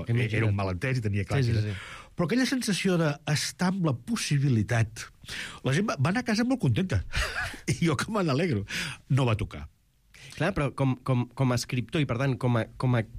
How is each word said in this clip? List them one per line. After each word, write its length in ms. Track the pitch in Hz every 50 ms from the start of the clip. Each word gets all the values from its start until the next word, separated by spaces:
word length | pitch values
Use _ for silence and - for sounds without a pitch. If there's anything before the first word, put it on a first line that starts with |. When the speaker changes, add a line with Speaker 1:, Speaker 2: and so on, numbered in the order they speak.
| 85 -
Speaker 1:
Imagina't. 240 | 117 120 120 107 104
Speaker 2:
era 140 | 107 110
un 100 | 107 101
malentès 420 | 101 98 95 92 87 - 131 131 127
i 60 | 107
tenia 200 | 107 98 104 95
clar 160 | - 107 139 131
Speaker 1:
Sí, 80 | 120 117
Speaker 2:
que 80 | 110
Speaker 1:
sí, 60 | 104
Speaker 2:
era. 80 | 107 101
Speaker 1:
sí. 400 | 95 - - - - - - -
Speaker 2:
Però 80 | - 175
aquella 220 | 147 233 247 262
sensació 500 | 240 277 254 226 - 190 - - 190 180
de 140 | 165 170 147 143 - -
estar 420 | - 151 - - - - - 180 185
amb 160 | 185 196 170
la 80 | 151 127
possibilitat... 1120 | - - - 233 214 - - 151 139 135 147 123 110 101 - 120 113 110 - - - - - - - - - - - - - - - -
La 100 | - 135
gent 120 | 170 208 226
va, 60 | - -
va 100 | 127 165
anar 100 | 196 247 247
a 60 | 240
casa 140 | 214 208 240
molt 160 | 247 269 254 -
contenta. 420 | 135 107 - 196 185 - 92 - -
<laughs> 580 | - - - - - - 95 - - - - -
I 160 | - - 170
jo 120 | 165 139
que 120 | 104 - -
me 140 | 220 214 185
n'alegro. 400 | 156 127 135 185 175 120 101 101 - - 170 180 151 - - - -
No 160 | 135 127 135
va 100 | 120 107
tocar. 320 | - 98 - - 76 73 - _ _ _ _ _ _ _ _ _ - - - -
Speaker 1:
Clar, 180 | - 160 - 202
però 160 | 160 147 127 -
com, 200 | - 139 131 127 - -
com, 220 | - 131 123 120 - -
com 180 | - 139 127 123
a 40 |
escriptor 440 | 120 - - 139 123 107 - - 165
i, 60 | 143 -
per 80 | 120
tant, 160 | 117 139 139 123 -
com 180 | - 123 120
a, 60 | 113 104 - - -
com 160 | - 131 123
a 60 | 117 104 - -